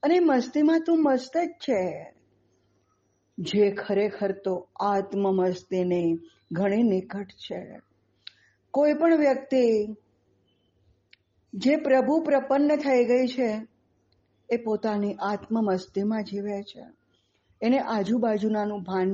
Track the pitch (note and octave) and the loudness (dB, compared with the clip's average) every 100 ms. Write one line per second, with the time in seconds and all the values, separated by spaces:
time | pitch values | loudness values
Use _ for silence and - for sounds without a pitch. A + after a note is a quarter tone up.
0 | C#4+ F4+ E4+ C4 A#3+ D4 D4+ E4 E4 E4 | 0 4 4 2 0 2 2 2 2 2
1 | D4 B3+ B3+ E4 F4 - - A3 F#3 D3+ | 2 2 -2 -4 -4 -6 -2 -2 -2 -6
2 | E3 _ _ _ _ _ _ _ _ _ | -14 _ _ _ _ _ _ _ _ _
3 | _ _ _ - E3+ G#3 G3+ G3+ - G3 | _ _ _ -12 -4 2 2 0 -4 -2
4 | G#3 - G3 G3 F#3+ F3+ - - G3+ G3+ | -2 -2 -6 -4 -6 -6 -8 -6 -2 -2
5 | G3 F#3+ G3 F#3+ F#3 F3+ - F#3 F3+ F3 | -2 -2 0 2 0 -2 -6 -4 0 0
6 | E3+ E3 - _ - E3 G3 G3+ A#3 F#3 | 0 -2 -8 _ -10 -4 0 2 2 0
7 | G#3+ G3+ F#3+ - - F3+ - - _ _ | -4 -12 -14 -16 -14 -14 -14 -20 _ _
8 | _ _ - _ _ _ _ C4+ D4 D4 | _ _ -20 _ _ _ _ 2 2 4
9 | E4 E4 C#4+ C4 - C4 A#3+ A3 G#3+ G#3+ | 4 4 4 2 0 2 4 2 0 -8
10 | _ _ _ _ _ _ _ _ _ _ | _ _ _ _ _ _ _ _ _ _
11 | _ _ _ _ _ G3+ A3 D#4 C#4+ C4 | _ _ _ _ _ -2 0 2 2 2
12 | A#3 D#4 D#4+ C#4 C4 C4+ D4 D4+ C#4+ B3+ | 4 0 2 0 0 0 2 0 2 2
13 | A#3 B3 B3+ B3+ A#3+ G#3+ A3 _ _ _ | 4 2 0 -2 -4 -4 -10 _ _ _
14 | _ _ _ _ - A#3 A3+ G#3 A3 G#3 | _ _ _ _ -6 -4 -2 -2 -2 -2
15 | G3+ F#3+ G3 G3+ - A3+ G#3 F#3 F#3 - | -4 -4 -4 -4 -4 -2 0 -2 -4 -4
16 | G3+ A3 G#3 G3 G3+ G3+ G3+ - - _ | -2 -2 -6 -6 -6 -8 -10 -18 -20 _
17 | _ _ _ _ _ - A3+ C4 - A3 | _ _ _ _ _ -4 0 2 0 -2
18 | G3 A#3 A3+ G#3 A3 G#3+ G#3 G#3 F3+ F#3+ | 0 0 0 0 0 0 -2 -6 -4 -2
19 | F#3 | 0